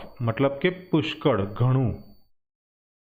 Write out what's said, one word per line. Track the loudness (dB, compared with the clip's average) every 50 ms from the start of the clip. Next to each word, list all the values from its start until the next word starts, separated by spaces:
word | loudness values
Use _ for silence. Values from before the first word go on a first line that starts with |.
| -12 -16 -10 -6
મતલબ | -4 -4 0 2 0 0 0 0
કે | 0 -2
પુષ્કળ, | -2 -2 -4 -2 0 0 0 0 -6 -2 0 2 2 2 0
ઘણું. | -2 -2 0 2 2 4 2 2 0 -2 -4 -8 -16 -20 -20 -20 _ _ _ _ _ _ _ _ _ _ _ _ _ _ _ _